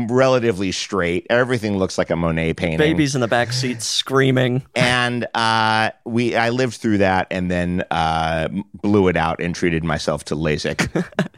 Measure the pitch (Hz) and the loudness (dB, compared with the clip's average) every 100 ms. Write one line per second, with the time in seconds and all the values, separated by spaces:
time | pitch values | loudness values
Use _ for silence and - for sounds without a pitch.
0 | 113 127 131 127 113 92 98 - - 98 | 0 4 4 4 2 0 -2 -4 -4 -2
1 | 87 90 - 120 123 127 107 98 92 - | 0 -2 0 0 2 0 0 0 0 0
2 | 90 82 85 82 82 - 85 80 151 165 | 0 0 0 0 0 0 -2 0 2 2
3 | 143 139 117 120 117 127 131 117 - - | 0 0 0 0 0 -2 -4 -6 -6 -6
4 | - 135 135 127 127 127 - 120 123 123 | 0 2 4 4 2 -2 -4 -2 0 2
5 | 120 123 113 113 113 113 110 110 110 - | 0 -2 -4 -2 2 2 2 2 0 -4
6 | - 117 120 101 117 127 127 - 117 101 | -4 -2 0 0 0 0 -2 -2 0 2
7 | 95 92 - 92 90 87 87 90 - 82 | 4 2 0 -2 -2 -2 -2 -2 -2 0
8 | 80 80 82 82 78 95 - - 104 104 | 0 0 -2 -2 -4 -6 -10 -6 2 4
9 | 92 85 82 - 87 82 87 82 82 76 | 4 2 0 -2 -4 -2 0 0 -2 -4
10 | - 73 - 76 78 73 78 71 - 160 | -2 -4 -4 -4 -2 -2 -4 -4 -4 -4
11 | - - - | -6 -6 -6